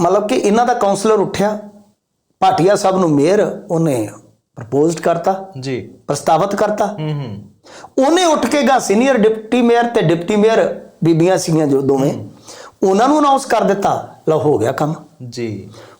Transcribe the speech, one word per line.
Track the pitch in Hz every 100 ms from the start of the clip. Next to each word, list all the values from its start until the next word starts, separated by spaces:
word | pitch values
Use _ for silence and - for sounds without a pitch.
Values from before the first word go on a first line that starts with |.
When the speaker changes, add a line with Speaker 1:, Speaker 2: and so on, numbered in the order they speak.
Speaker 1:
ਮਤਲਬ | 175 202 202
ਕਿ |
ਇਹਨਾਂ | 254 202 220 240
ਦਾ |
ਕਾਉਂਸਲਰ | 240 196 196 220
ਉੱਠਿਆ, | 214 175 - 202 208 - - _ _ _ _ _ -
ਭਾਟੀਆ | 185 - 175 202
ਸਾਹਿਬ | 196 185
ਨੂੰ | 175
ਮੇਅਰ | 147 147 214 170 - -
ਉਹਨੇ | 165 165 123 104 - - _ _ -
ਪ੍ਰਪੋਜ਼ਡ | 113 135 160 165
ਕਰਤਾ, | 180 170 190 196 190 135
Speaker 2:
ਜੀ। | 131 123 - - -
Speaker 1:
ਪ੍ਰਸਤਾਵਿਤ | 139 - 160 196 202
ਕਰਤਾ। | 208 208 202
Speaker 2:
ਹੂੰ, | 202 156
ਹੂੰ। | 147 127 104 - _ - - - - 269
Speaker 1:
ਉਹਨੇ | 339
ਉੱਠ | 349 - 240
ਕੇ | 294
ਗਾ | 254 254
ਸੀਨੀਅਰ | 226 202 269 247
ਡਿਪਟੀ | 214 220 - 247
ਮੇਅਰ | 233 233
ਤੇ | 233 233
ਡਿਪਟੀ | 165 170 - 214
ਮੇਅਰ | 220 220 170 - - -
ਬੀਬੀਆਂ | 165 160 175 185
ਸੀਗੀਆਂ | - 160 151
ਜੋ | 135
ਦੋਵੇਂ, | 135 135 139
Speaker 2:
ਹੂੰ। | 113 - - - - - -
Speaker 1:
ਉਹਨਾਂ | 190 196 254
ਨੂੰ | 302
ਅਨਾਉਂਸ | 285 269 -
ਕਰ | 226
ਦਿੱਤਾ, | 190 196 185 135 - - -
ਲਓ | 156
ਹੋ | 151 123
ਗਿਆ | 113
ਕੰਮ। | - 151 160 - - 123
Speaker 2:
ਜੀ। | 120 117 98 95 - -